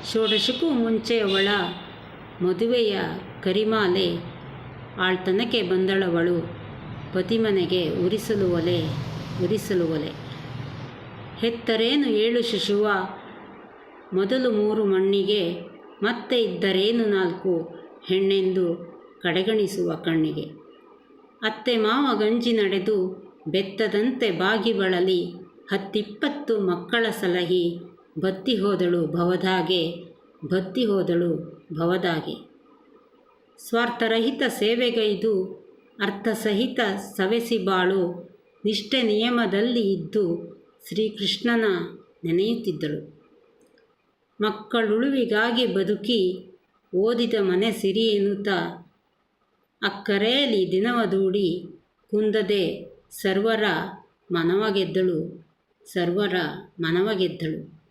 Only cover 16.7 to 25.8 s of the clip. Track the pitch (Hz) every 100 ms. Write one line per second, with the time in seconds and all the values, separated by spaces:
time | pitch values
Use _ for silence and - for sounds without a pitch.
16.7 | 190 208 233 220 196 185 170 190 170 165
17.7 | - - - - 190 196 196 185 185 175
18.7 | 175 - - - - 175 175 190 220 190
19.7 | 196 175 160 175 160 156 147 - - -
20.7 | - - - - - - - 220 - -
21.7 | 233 214 254 277 214 214 233 233 226 196
22.7 | 196 196 208 185 185 - - 156 185 190
23.7 | - 214 202 240 - 226 170 190 220 220
24.7 | 196 190 180 185 180 - - - - -
25.7 | 196